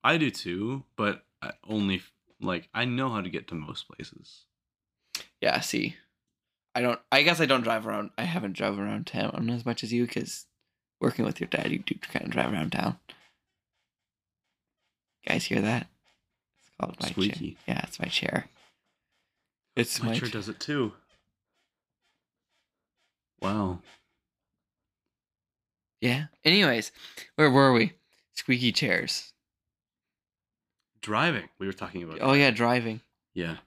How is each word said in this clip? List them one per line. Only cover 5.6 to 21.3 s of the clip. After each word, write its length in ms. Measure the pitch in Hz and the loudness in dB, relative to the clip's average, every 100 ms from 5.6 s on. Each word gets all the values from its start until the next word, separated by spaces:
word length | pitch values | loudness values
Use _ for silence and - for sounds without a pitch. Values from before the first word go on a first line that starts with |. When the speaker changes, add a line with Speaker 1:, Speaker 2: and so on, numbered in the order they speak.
Speaker 2:
see. 340 | - - - - _ _ _ _ _ _ _ | 0 -2 -2 -6 _ _ _ _ _ _ _
I 60 | 120 | 0
don't, 180 | 123 117 _ | 0 0 _
I 120 | 135 | 4
guess 180 | 151 165 | 6 4
I 40 | 147 | 4
don't 160 | 135 | 4
drive 220 | 113 113 107 | 4 -2 -2
around, 240 | 104 104 - | -6 -6 -4
I 60 | |
haven't 300 | 170 170 104 | -4 -2 -4
driven 260 | 92 101 101 | -2 -2 -2
around 280 | 101 104 - | -4 -4 -6
town 420 | - 107 - 113 | -4 -4 -2 -4
as 160 | 120 | -2
much 180 | 120 117 | -4 -4
as 80 | 110 | -2
you, 140 | 120 120 | 0 0
'cause 380 | - - - - _ _ _ _ _ | -2 -6 -10 -16 _ _ _ _ _
working 240 | - - | -2 0
with 160 | - - | -4 -4
your 60 | - | -4
dad, 200 | - - | -2 -2
you 80 | - | -4
do 160 | - | -4
kinda 340 | - - - - | -8 -6 -6 -4
drive 240 | - 62 | -2 -2
around 180 | 95 80 | -2 -2
town. 260 | - - - - - _ _ _ _ _ _ _ _ _ _ _ _ _ _ _ _ _ _ _ _ - | -2 -4 -6 -14 -20 _ _ _ _ _ _ _ _ _ _ _ _ _ _ _ _ _ _ _ _ -2
Guys 160 | - | -2
hear 140 | - 98 | 0 0
that? 280 | 104 120 - _ _ _ _ _ _ _ | 0 -2 -4 _ _ _ _ _ _ _
It's 80 | _ - | _ -10
called 160 | - - | -8 -6
my 80 | - | -8
chair. 60 | |
Speaker 1:
Squeaky. 440 | 87 101 - - - - | -2 -2 -2 -10 -12 -6
Speaker 2:
Yeah, 140 | - | -6
it's 160 | - - | -6 -8
my 80 | - | -6
chair. 380 | - - - - _ _ _ _ _ _ _ _ _ _ _ _ | -4 -2 -4 -6 _ _ _ _ _ _ _ _ _ _ _ _
It's 240 | - 117 - | -4 -2 -2
Speaker 1:
My 80 | 117 | -2
Speaker 2:
my 100 | 113 | -2
Speaker 1:
chair 100 | 123 | -4
Speaker 2:
ch- 20 | |
Speaker 1:
does 160 | 110 101 | -6 -10
it 120 | - | -10
too. 320 | - 147 110 - _ _ _ | -6 -2 -2 -6 _ _ _